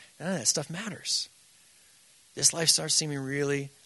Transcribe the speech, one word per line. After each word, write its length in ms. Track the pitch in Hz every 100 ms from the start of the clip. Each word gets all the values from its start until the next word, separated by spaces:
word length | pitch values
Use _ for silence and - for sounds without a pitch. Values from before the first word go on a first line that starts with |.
| - -
None 100 | 165
of 80 | 175
that 80 | -
stuff 220 | 160 143
matters. 580 | 175 220 - - - - - - - - - - - - - -
This 200 | - 143
life 160 | 170 160
starts 240 | - 156
seeming 260 | - 151 139
really 500 | 135 143 143 143 139 -